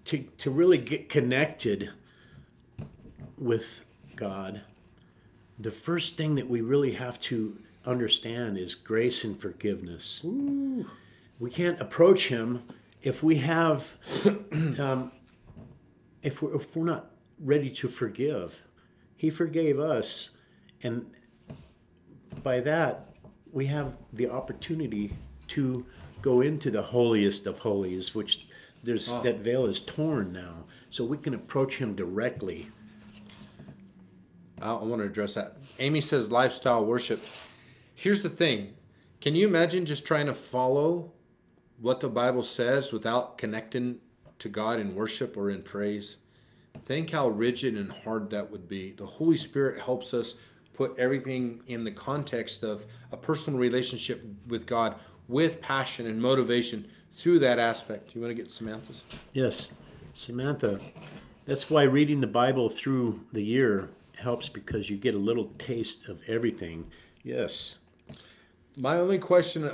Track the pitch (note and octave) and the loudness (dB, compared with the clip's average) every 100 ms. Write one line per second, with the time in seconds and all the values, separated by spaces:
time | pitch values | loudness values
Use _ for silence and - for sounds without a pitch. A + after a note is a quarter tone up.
0 | - C#3+ B2+ - C#3 C#3+ F3+ D#3 A#2+ D3+ | -4 -4 -4 -6 -2 6 8 6 4 -6
1 | - D3 B2 C3 - - A2+ G2+ G2+ - | 2 2 4 2 2 0 0 0 -4 -12
2 | - _ - - - _ - - - - | -20 _ -20 -20 -20 _ -20 -16 -16 -16
3 | - - - - B2 A2+ - - - _ | -20 -20 -20 -4 0 0 -2 -16 -20 _
4 | - - G2+ G2 F#2+ G2+ - - _ _ | -20 -8 -6 -6 -8 -10 -14 -20 _ _
5 | _ _ _ _ _ - G#2+ - E3 E3+ | _ _ _ _ _ -10 -8 -6 -4 -2
6 | - - D#3 C#3 B2+ A#2+ A2+ C#3+ C3 - | -2 -2 0 0 0 -2 2 2 2 -2
7 | B2 - - A#2 G#2+ - - - B2+ B2 | -8 -8 -4 -2 -4 -8 -20 -12 -4 0
8 | A2 - A2+ A#2+ A#2 F#2+ F2+ - - A2 | 2 2 0 -4 -4 -4 -6 -10 -2 2
9 | B2 - A2 F#2+ F#2+ - G#2 F2+ F2+ E2 | 2 0 -4 -6 -10 -4 -4 -4 -8 -10
10 | - - E3 C4+ C#4+ C#4 C#4 B3+ - - | -10 -8 -4 -4 -2 -2 -2 -4 -6 -12
11 | - - - - A#2+ E3 F3 E3+ A2 - | -20 -20 -20 -10 -6 0 0 0 -4 8
12 | F3 F#3 - A#2+ A2+ B2 - - _ - | 8 8 4 0 -2 -4 -8 -20 _ -6
13 | C3+ - D#3 D3+ D3 E3 E3 C#3 - - | -4 2 4 4 4 4 4 2 -2 -16
14 | - - G3+ G3+ - D#3 D#3 B2+ C#3 B2+ | -8 2 2 2 -4 -2 0 0 0 0
15 | B2 - - _ - - - - - _ | -4 -14 -20 _ -20 -20 -20 -20 -20 _
16 | _ - C#3+ - D3 C3+ - E3 E3 - | _ -6 -6 -4 -4 -4 -4 -2 -2 -2
17 | - - _ - C#3 D3 C3+ - B2+ - | -6 -20 _ -8 2 4 4 -4 -6 -2
18 | A2+ G#2 C#3+ A2+ F2 - - _ _ _ | -4 0 -2 -2 -6 -12 -20 _ _ _
19 | _ - D#3 D#3 E3 E3 D#3 C3+ D#3 A#2+ | _ -2 -2 0 -2 2 2 2 2 0
20 | - - - - _ _ - - A#2+ A#2+ | 0 -4 -4 -14 _ _ -20 -8 -6 -6
21 | - - _ _ - - - _ _ _ | -8 -20 _ _ -20 -18 -20 _ _ _
22 | - - - - C3+ B2+ C#3+ E3 - - | -20 -20 -16 -6 0 0 2 2 0 -2
23 | - - - _ - C#3 C#3 D3 C3 - | -12 -20 -20 _ -8 -2 -2 -2 -4 -8
24 | - A2+ B2 B2+ - G#2+ - D#3+ B2+ G#2 | -14 -4 -2 -2 -8 -10 -6 -4 -4 -4
25 | G2+ - - - - D3 C3 B2+ - - | -4 -6 -14 -18 -8 -2 -2 -2 -8 -18
26 | - - C3+ B2 C#3+ D#3 C3 G#2 - A#2+ | -18 -2 4 6 6 2 0 -2 0 4
27 | A#2+ G#2+ G2+ G2 G2 - A2 G2+ F#2 F#2 | 6 6 4 2 -6 -4 -2 0 0 -4
28 | - A2 G2+ - - - - - A#2 A2 | -4 -4 -2 -4 -4 -20 -20 -10 -2 -2
29 | A2+ A#2+ A#2+ G#2 A2 B2+ A2+ F#2+ - - | -2 0 0 2 2 2 2 0 -4 -2
30 | D#3 C3+ F#2 F2+ F2+ E2 - - - - | 0 0 -2 -6 -12 -14 -18 -20 -12 -6
31 | A#2+ C#3+ D3+ A2 - C#3 C3+ - A2+ G2+ | -4 -2 -4 -6 -2 0 0 0 -4 -2
32 | F2 G2 A#2+ - F#2+ E2 D2+ - - - | -2 0 -2 -2 -6 -8 -12 -18 -20 -20
33 | - - - - - - - - - - | -20 -20 -20 -20 -20 -20 -20 -20 -20 -20
34 | - - - - - - - - A2 A2+ | -20 -20 -20 -20 -20 -10 -6 -4 -2 -2
35 | G2+ G#2 G2+ G#2+ - - - - C#3 D#3 | -2 -2 -2 -4 -6 -12 -20 -2 2 2
36 | D3 C#3 G#2+ A#2+ B2+ - C3 A#2 G#2+ B2 | 2 2 4 4 4 4 4 4 4 2
37 | - G#2+ - - - - - - - - | 0 -4 -4 -16 -18 -20 -20 -20 -20 -2
38 | F#3+ G3+ E3 - D#3+ G#2+ G2 - - _ | 2 2 2 2 2 2 -4 -14 -20 _
39 | _ _ C#3+ D#3+ G#3 E3 E3+ F3+ D#3 C#3+ | _ _ 2 4 6 6 4 2 0 -4
40 | - D3+ D3 - - C3 B2+ C#3+ D#3+ F3 | 0 2 2 -2 -4 0 2 4 2 0
41 | E3+ - _ _ _ _ _ - A#2 B2+ | -6 -18 _ _ _ _ _ -4 -2 0
42 | C3 A#2 B2+ B2 A#2 - A#2+ C#3 C3+ A2 | 0 2 2 2 -2 0 2 2 0 -4
43 | A2+ B2 - - A2 A2 - B2+ B2 A#2+ | 0 0 0 -6 -6 -6 -6 -4 -4 -6
44 | _ _ - _ G#2+ G#2+ A2 A2+ G2+ F#2+ | _ _ -20 _ -8 -4 -2 -2 -2 -4
45 | A2 - B2 G2+ G2+ F#2+ - G2+ G#2 G#2 | -4 -4 -6 -2 -2 -4 -8 -4 -4 -4
46 | G#2 - _ _ _ _ _ - - D3 | -10 -18 _ _ _ _ _ -18 -6 -4
47 | D#3+ D#3+ B2+ G#2 A#2+ A#2+ C3 G#2+ F#2+ - | -2 0 0 2 0 2 -2 -2 -6 -8
48 | A2 A2 G2+ G#2 F#2+ G2+ E2+ F#2+ F#2+ - | -4 -4 -4 -6 -6 -12 -10 -8 -8 -12
49 | G2 - D#3+ D3 - C#3 C3+ - B2+ B2+ | -14 2 4 4 2 0 0 -2 -4 -4
50 | - A#2+ A2+ - - - _ - C3+ B2+ | -2 -4 -4 -10 -20 -20 _ -4 -4 0
51 | B2+ C#3 C3 B2+ A#2+ A#2 - A#2 A2 G2+ | 0 0 -2 -4 -4 -6 -10 -6 -6 -6
52 | C3+ D3 C#3 A#2 - - A2 G2+ - - | -6 -4 -4 -6 -6 -6 -6 -6 -10 -20
53 | - - - D#3 D#3 C3 B2 B2+ B2 A#2+ | -16 -8 -2 -2 0 2 2 2 -2 -6
54 | - A#2+ A2 G2+ A#2+ A2+ - A#2 A2 - | -6 -8 -8 -16 -8 -8 -2 0 0 -2
55 | - - - C3+ E3 E3 - C3+ B2+ - | -16 -20 -2 2 2 0 -2 -2 -2 -4
56 | A2+ A2 B2 C3 A#2+ A#2+ A#2+ A2 - - | -4 0 4 4 4 2 2 -6 -10 -20
57 | - - E3+ E3+ C3 A#2 A#2 A2 - G#2 | -20 -2 4 6 6 6 4 0 -6 -10
58 | - A#2 A#2 A#2 G2 - A2 A2 - - | -10 -8 -6 -6 -8 -10 -8 -10 -12 -18
59 | - - - C3 A#2 - - - - - | -16 -18 -6 0 2 0 -6 -10 -20 -20
60 | - - - B2 C#3 C3+ A2 G2 - - | -20 -14 -10 -4 -4 0 0 0 -8 -18
61 | - - - - - C#3 - D#3 C3+ C#3 | -18 -20 -20 -16 -6 -4 4 6 8 8
62 | D3 C#3+ A2 B2 C#3+ C3 A2+ - C3+ C3 | 6 4 4 4 4 4 2 0 0 2
63 | A#2+ - - A2 G#2 B2+ A#2+ G2 F2+ - | 2 -2 -6 -4 0 4 4 4 -2 -14
64 | - - B2 A#2 - - - A2 G2+ G2+ | -20 -6 -4 -4 -6 -12 -6 -4 -4 0
65 | A#2+ G#2 G#2 A#2 G2+ - - A#2 A2+ - | 0 2 0 0 -2 -8 -6 -4 -4 -8
66 | - E2+ - A2+ A#2 - E2+ E2 - - | -12 -14 -4 0 0 -2 -10 -10 -12 -18
67 | - _ B2 B2 G#2 - - - _ _ | -20 _ -8 -4 -4 -6 -10 -12 _ _
68 | - - - - _ _ _ - C3 E3+ | -20 -20 -20 -20 _ _ _ -6 0 2
69 | F3+ F#3+ - F3+ E3+ E3 D3 | 2 0 6 6 6 -2 -4